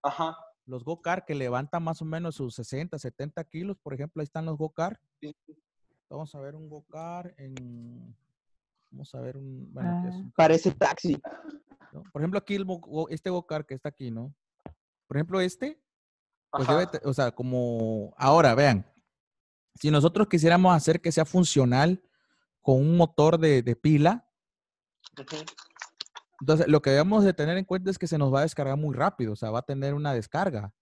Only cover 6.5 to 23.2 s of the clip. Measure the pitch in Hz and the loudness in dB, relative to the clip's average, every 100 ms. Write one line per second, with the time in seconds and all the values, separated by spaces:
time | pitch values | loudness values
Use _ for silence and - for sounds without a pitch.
6.5 | 151 156 151 143 151 165 175 175 165 135 | -16 -18 -20 _ -16 -14 -12 -14 _ -18
7.5 | 131 123 120 117 120 117 117 _ _ _ | -16 -16 -16 -18 -20 -20 -20 _ _ _
8.5 | _ _ _ _ 131 139 127 123 135 135 | _ _ _ _ -20 -18 -14 -14 -14 -16
9.5 | 131 127 135 - 175 180 180 190 - 160 | -18 -18 -8 -6 -4 -6 -10 -10 2 4
10.5 | 170 185 - - - 175 143 - - 311 | 4 0 0 -2 -2 -4 -6 -8 -18 -18
11.5 | - _ - _ 147 - 143 160 202 - | -20 _ -20 _ -20 -14 -8 -4 -6 -4
12.5 | 202 190 175 165 156 160 156 190 180 170 | -6 -4 -8 -8 -8 -6 -8 -6 -6 -6
13.5 | 156 147 131 147 - 127 113 127 - _ | -10 -8 -10 -12 -10 -10 -10 -12 -16 _
14.5 | _ - - _ _ _ 127 165 190 180 | _ -20 -20 _ _ _ -4 -2 -2 -2
15.5 | - 269 311 _ _ _ _ _ _ _ | -4 -10 -10 _ _ _ _ _ _ _
16.5 | 139 131 156 180 - 143 131 123 - 127 | -4 2 2 0 -4 -4 -2 -2 -2 -4
17.5 | 127 120 117 113 110 98 - 135 160 147 | -2 -2 -2 -2 -4 -6 0 6 8 8
18.5 | 117 143 104 - _ _ _ _ _ _ | 6 4 4 -2 _ _ _ _ _ _
19.5 | _ _ - 151 151 160 208 208 175 165 | _ _ -4 2 4 4 4 2 4 6
20.5 | 175 185 170 151 165 165 151 160 185 175 | 6 6 6 4 0 0 0 2 4 4
21.5 | 143 127 127 156 185 _ _ _ _ _ | 4 4 4 2 0 _ _ _ _ _
22.5 | _ - 131 147 170 165 - | _ 2 4 4 4 4 6